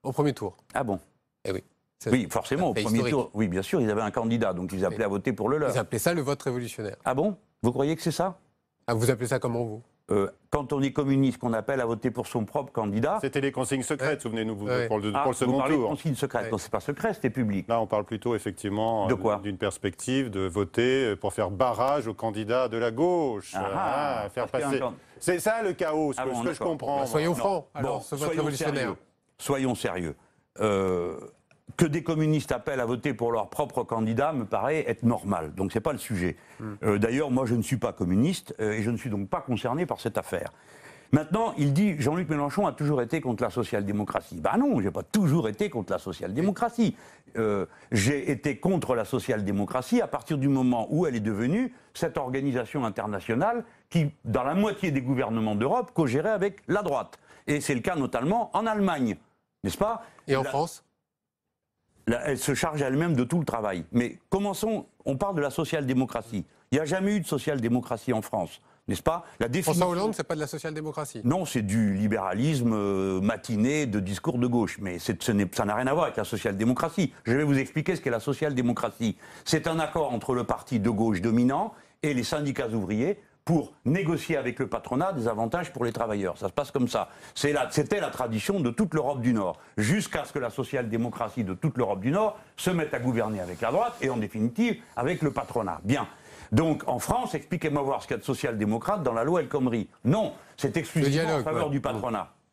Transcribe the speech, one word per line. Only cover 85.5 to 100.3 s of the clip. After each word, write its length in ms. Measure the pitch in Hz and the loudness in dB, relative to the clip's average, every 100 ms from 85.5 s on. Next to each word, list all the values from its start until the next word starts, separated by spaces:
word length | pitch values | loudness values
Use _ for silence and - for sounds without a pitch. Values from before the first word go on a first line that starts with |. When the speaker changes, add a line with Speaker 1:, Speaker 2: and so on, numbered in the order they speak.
| 170 175 | -2 -2
Speaker 2:
pour 140 | - 120 | -2 -2
les 80 | |
travailleurs. 440 | 113 113 104 95 85 | -2 -2 0 -2 -2
Ça 120 | 101 | -4
se 40 | |
passe 180 | - 143 | -2 -2
comme 180 | 139 123 | 0 2
ça. 180 | 113 90 - - | 0 -4 -8 -16
C'est 200 | - 143 | -2 0
la, 180 | 147 123 | 2 0
c'était 300 | - 143 208 | 0 0 0
la 80 | 151 | -2
tradition 500 | - 123 110 - 196 | -2 -2 -2 0 0
de 120 | 123 | 0
toute 220 | 117 208 | 0 0
l'Europe 280 | 117 120 135 | 2 0 0
du 100 | 120 | 2
Nord, 260 | 113 92 80 - - | 2 2 -4 -10 -2
jusqu'à 480 | 107 196 - 165 - | 2 2 0 -4 -4
ce 80 | |
que 60 | 147 | -4
la 100 | 120 | -4
social-démocratie 960 | - 120 135 117 113 117 - 113 - 101 | -4 -4 -4 -2 0 -2 -2 -6 -4 -4
de 80 | |
toute 240 | 92 156 127 | -2 -2 0
l'Europe 240 | 110 98 | -2 0
du 100 | 110 | 0
Nord 260 | 175 214 - - - | 2 0 -2 -18 -4
se 140 | - | 0
mette 220 | 180 151 | 0 0
à 60 | 131 | -2
gouverner 400 | 123 117 107 104 | 0 0 0 -2
avec 220 | 90 90 | -6 -4
la 100 | 113 | 0
droite 220 | 139 240 240 | 0 0 -2
et 80 | 135 | -4
en 80 | 123 | -2
définitive 640 | 104 110 113 120 233 208 - - | -4 -2 -2 2 0 0 -6 -4
avec 240 | 127 175 | -2 0
le 100 | 151 | 0
patronat. 480 | - 117 123 101 78 90 | -2 -4 -2 -2 -4 0
Bien. 240 | 135 107 - - - - | 0 0 -10 -20 -20 0
Donc 320 | 110 165 151 - | 4 4 2 0
en 120 | 123 | -4
France, 360 | - 240 254 151 | 0 0 0 -6
expliquez-moi 460 | - 170 156 143 | -4 -2 0 0
voir 180 | 139 127 | 0 -2
ce 60 | - | -2
qu'il 80 | 120 | -6
y 40 | |
a 0 | |
de 60 | - | -2
social-démocrate 800 | 123 135 117 104 113 143 208 | -2 -2 0 2 2 0 0
dans 100 | 139 | 2
la 100 | 113 | 2
loi 180 | 127 175 | 2 2
El 60 | 135 | 0
Khomri. 400 | 147 127 117 - _ | 0 0 0 -4 _
Non, 300 | 117 190 202 | 2 2 2